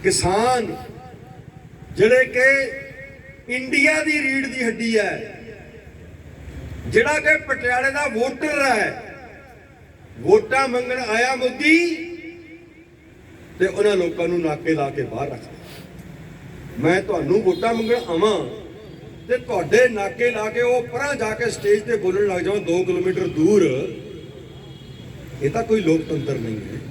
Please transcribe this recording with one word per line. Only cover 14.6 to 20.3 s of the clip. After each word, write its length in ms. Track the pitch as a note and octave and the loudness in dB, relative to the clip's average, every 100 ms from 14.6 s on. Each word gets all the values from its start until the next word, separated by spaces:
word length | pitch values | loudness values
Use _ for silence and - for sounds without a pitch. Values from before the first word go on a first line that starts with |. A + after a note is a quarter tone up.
| D#3+ | 0
ਲਾ 160 | D3+ C#3 | 0 0
ਕੇ 120 | C3+ | -2
ਬਾਹਰ 260 | A#2 A2 F2+ | -4 -4 -4
ਰੱਖਦਾ। 300 | - - - - - - - - - - - - - - - | -6 -14 -18 -16 -16 -16 -16 -16 -16 -18 -18 -16 -16 -12 -2
ਮੈਂ 220 | D3+ F3+ | 2 2
ਤੁਹਾਨੂੰ 400 | E3+ F3+ D3 G3 | 0 -2 2 2
ਵੋਟਾਂ 320 | F#3 F3 A3+ | 2 2 0
ਮੰਗਣ 220 | A3+ A3+ A#3+ | 0 2 0
ਆਵਾਂ 420 | - E3 G#3+ F#3+ B2+ - - - - - - - - | 0 2 2 2 -2 -10 -14 -16 -18 -18 -18 -18 -2
ਤੇ 100 | B3 | -2
ਤੁਹਾਡੇ 500 | - G#3 D#3+ A3 B3+ | 0 -2 4 6 6
ਨਾਕੇ 420 | G#3+ G3 - A#3+ | 4 -4 0 0